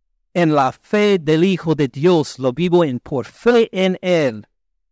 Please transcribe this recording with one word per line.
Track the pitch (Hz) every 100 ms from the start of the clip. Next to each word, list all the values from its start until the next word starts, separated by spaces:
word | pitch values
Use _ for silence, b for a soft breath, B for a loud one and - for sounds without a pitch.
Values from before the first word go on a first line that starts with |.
| _ _ _
En | 180 170
la | 151 131
fe | - _ 214 208 196
del | 147 156
Hijo | 185 180 165 151
de | 139
Dios. | 135 160 175 143 -
Lo | 131
vivo | 123 175 175
en, | 160 123
por | - 135 113
fe | - 233 240 226
en | 190 190 185
Él, | 185 175 143 107 98 _ _ _ _